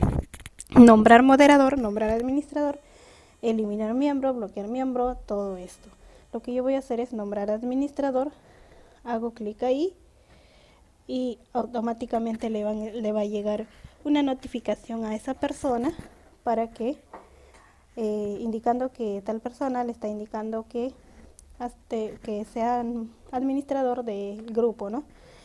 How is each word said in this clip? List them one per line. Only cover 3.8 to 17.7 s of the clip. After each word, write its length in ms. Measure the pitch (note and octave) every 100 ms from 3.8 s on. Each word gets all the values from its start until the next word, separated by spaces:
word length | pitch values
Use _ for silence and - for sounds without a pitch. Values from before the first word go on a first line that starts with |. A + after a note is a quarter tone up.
| G#3+
miembro, 380 | B3 C#4+ C#4 C4+
bloquear 360 | B3 G3 - G3+
miembro, 480 | B3+ C4 B3 B3 B3 -
todo 300 | G3+ G3+ F#3
esto. 320 | F3+ - A3 - - - -
Lo 80 | A#3
que 140 | A#3
yo 80 | B3
voy 120 | B3+
a 40 | C4+
hacer 220 | C4 A#3
es 120 | B3
nombrar 380 | A3 G3+ G3+ G3+
administrador, 800 | G#3+ B3 C4 C#4+ C#4+ C#4 B3+ C#4+ - - - - - - -
hago 300 | A#3+ A3+ A#3
clic 280 | A3+ G#3 G#3+
ahí 280 | B3 C4+ F#4 - - _ _ - - - - - - _ -
y 320 | B3+ B3+ A3+ -
automáticamente 960 | B3 A#3 A#3+ A#3 A3+ A#3+ A#3 A3+ A3+ A3+
le 160 | A3
van, 380 | G#3 G#3+ A3 A3
le 100 | G#3+
va 80 | G#3+
a 60 | G#3
llegar 400 | G#3 G#3 G#3 A3 - - -
una 180 | D4 D4
notificación 800 | C#4 C4 - A#3+ - G#3+ - A3+
a 100 | A3
esa 200 | G#3+ -
persona 580 | C4 C#4+ C#4 C#4+ A#3+ C4 E4 - - - -
para 260 | - A3+ A3+
que, 260 | - A#3 D4+ - - - - - - -